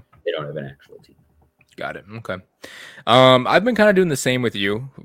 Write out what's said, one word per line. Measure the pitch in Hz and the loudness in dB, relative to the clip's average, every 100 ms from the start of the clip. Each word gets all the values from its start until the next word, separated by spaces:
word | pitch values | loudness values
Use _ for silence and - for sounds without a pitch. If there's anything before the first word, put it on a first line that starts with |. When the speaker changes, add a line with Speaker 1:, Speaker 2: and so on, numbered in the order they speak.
| - _ | -14 _
Speaker 1:
they | - | -10
don't | 80 73 | -8 -10
have | 76 | -12
an | 69 | -14
actual | 67 _ - | -18 _ -20
team. | _ _ _ _ _ _ _ - | _ _ _ _ _ _ _ -14
Speaker 2:
Got | 69 78 | -14 -14
it. | 92 | -16
Okay. | 113 110 92 _ _ - - - - - | -18 -12 -14 _ _ -20 -20 -20 -10 2
Um, | 127 131 127 110 | 4 6 4 4
I've | 160 | 0
been | 226 220 | 0 2
kinda | 214 | 2
doing | 185 180 | 4 0
the | 135 | -2
same | 131 127 | -2 -2
with | 120 98 | -4 -4
you. | 101 107 135 - | -4 -4 -8 -18